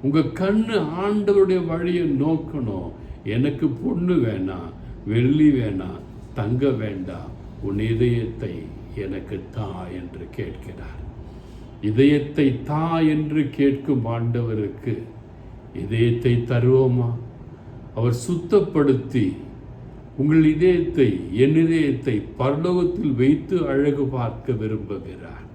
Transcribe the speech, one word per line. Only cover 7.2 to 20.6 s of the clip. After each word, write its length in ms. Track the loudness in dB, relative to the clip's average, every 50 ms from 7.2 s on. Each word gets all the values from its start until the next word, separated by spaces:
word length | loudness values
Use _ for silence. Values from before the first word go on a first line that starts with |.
| -12 -12 -14 -14 -16 -16 -14 -8
உன் 180 | -6 -4 -4 -2
இதயத்தை 720 | 0 0 2 2 2 2 2 2 -2 -4 -6 -8 -8 -8 -8 -10 -10 -12 -14 -14 -16 -14 -10
எனக்கு 440 | -10 -8 -8 -8 -8 -8 -8 -10 -10 -10 -10
தா" 360 | -10 -8 -8 -8 -8 -10 -10 -10
என்று 400 | -10 -12 -12 -12 -12 -14 -14 -14
கேட்கிறார். 680 | -10 -10 -8 -8 -8 -12 -14 -14 -14 -14 -14 -14 -12 -12 -14 -14 -14 -16 -16 -16 -16 -18 -18 -18 -18 -18 -18 -18 -16 -6
இதயத்தை 840 | -4 -2 4 6 6 8 6 4 2 -2 0 2 2 2 2 0 -4
தா 360 | -4 -2 -2 0 0 2 4
என்று 500 | 4 4 4 2 0 0 0 0 0 0
கேட்கும் 560 | 0 2 2 2 2 2 0 -2 0 0 0
ஆண்டவருக்கு 960 | -2 -2 -2 -2 0 0 0 -2 -2 -2 -2 -4 -4 -6 -6 -6 -6 -6 -6 -8 -12 -16 -18 -20 -20 -20 -20 -18 -18 -18 -18 -18 -14 -12
இதயத்தை 600 | -10 -6 -4 2 2 4 4 4 2 2 2 2
தருவோமா? 760 | 2 2 2 0 2 4 6 6 6 6 4 4 2 0 0 -2 -6 -8 -12 -16 -16 -18 -18 -18 -18 -18 -18 -18 -18 -18 -14 -6
அவர் 200 | 0 0 0 0 0 -2 -2
சுத்தப்படுத்தி 1040 | -4 -4 -2 4 4 4 4 4 2 2 4 4 4 2 2 -2 0 0 0 0 -2 -4 -10 -14 -16 -16 -16 -16 -16 -16 -16 -16 -18 -18 -18 -16 -6 -2
உங்கள் 280 | 0 4 6 6 6
இதயத்தை, 760 | 6 6 4